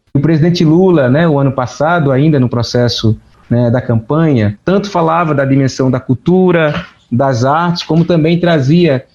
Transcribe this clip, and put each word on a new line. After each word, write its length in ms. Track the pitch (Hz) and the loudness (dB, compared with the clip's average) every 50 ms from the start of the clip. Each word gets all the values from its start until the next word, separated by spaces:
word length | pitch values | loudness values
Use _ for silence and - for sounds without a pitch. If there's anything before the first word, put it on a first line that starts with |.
| _ _ | _ _
O 80 | - 139 | -4 -2
presidente 420 | 139 151 165 143 160 175 170 175 | 0 0 2 2 2 0 2 2
Lula, 460 | 170 151 160 180 190 185 175 151 127 123 | 2 2 2 4 4 4 2 2 2 2
né, 180 | 131 156 175 | 2 2 2
o 120 | 165 143 139 | 2 0 0
ano 140 | 139 135 | 0 -2
passado, 600 | - 131 123 - - - 143 165 180 170 139 143 | -2 -4 -6 -6 -4 -4 -2 0 0 0 0 0
ainda 260 | 127 131 147 160 151 131 | 0 2 2 2 2 2
no 120 | 127 117 | 0 0
processo, 680 | - 120 110 - - 123 120 117 - - - 110 110 - - _ _ _ _ - | -2 -4 -4 -2 -2 0 0 -2 -2 -2 -2 -2 -2 -2 -8 _ _ _ _ -2
né, 220 | 120 120 123 117 | -2 0 0 0
da 100 | 120 123 | 0 -2
campanha, 800 | - - 117 110 - - 147 160 165 156 139 117 104 101 101 - | -2 -2 -2 -2 -2 -2 -2 0 0 0 0 0 0 -2 -4 -4
tanto 280 | _ - 185 - 202 - | _ -2 -2 -2 -2 -4
falava 440 | - 175 165 160 160 170 175 156 147 | -4 -2 -2 0 0 0 -2 -2 -2
da 120 | 139 139 | -2 0
dimensão 440 | 131 135 139 135 127 - - 131 131 | 0 0 0 0 -2 -2 -2 -2 -2
da 80 | 127 123 | -2 -2
cultura, 840 | - - 127 - - 170 180 185 185 180 170 170 156 147 151 175 - - - _ _ _ | -2 -4 -6 -4 -2 0 2 2 2 2 2 2 0 -2 -2 -6 -8 -12 -18 _ _ _
das 340 | 120 117 139 135 127 113 127 | -2 -2 0 0 0 0 0
artes, 380 | 135 147 165 175 175 170 - | 0 0 0 0 -2 -4 -4
como 240 | - - 160 165 170 | -4 -2 0 0 0
também 340 | 175 175 160 147 165 175 170 | 0 0 0 0 0 0 0
trazia, 640 | 180 175 165 151 127 139 165 175 170 151 131 127 - _ | 0 0 0 0 0 2 2 2 2 2 0 -2 -6 _